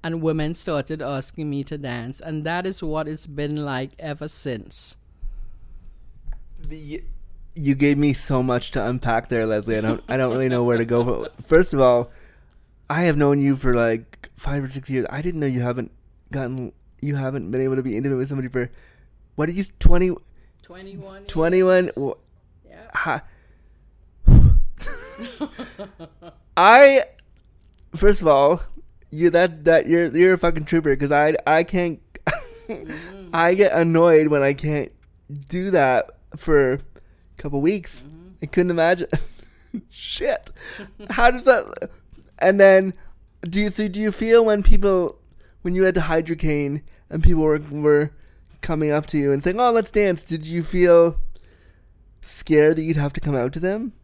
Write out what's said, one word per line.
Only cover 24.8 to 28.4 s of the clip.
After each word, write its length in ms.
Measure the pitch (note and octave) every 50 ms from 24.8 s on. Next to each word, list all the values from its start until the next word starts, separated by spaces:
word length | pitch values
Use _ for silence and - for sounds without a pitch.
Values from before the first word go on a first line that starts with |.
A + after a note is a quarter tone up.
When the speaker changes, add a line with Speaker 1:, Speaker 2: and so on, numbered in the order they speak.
| - - - - - - - - A3+ A#3+ - - D4+ C#4+ - - B3+ - - - G3+ G3+ _ _ E3 - _ _ - E3+ _ _ _ _ _
Speaker 2:
I 480 | - F3 G3+ A3+ B3 C#4+ C#4 C#4 C4 - - _ _ _ _ _ _ _ _ _ _ _ - _ _ _ _ -
first 260 | D#3+ - G3+ G#3 G3+ F#3
of 60 | D#3+
all, 340 | D3 C3+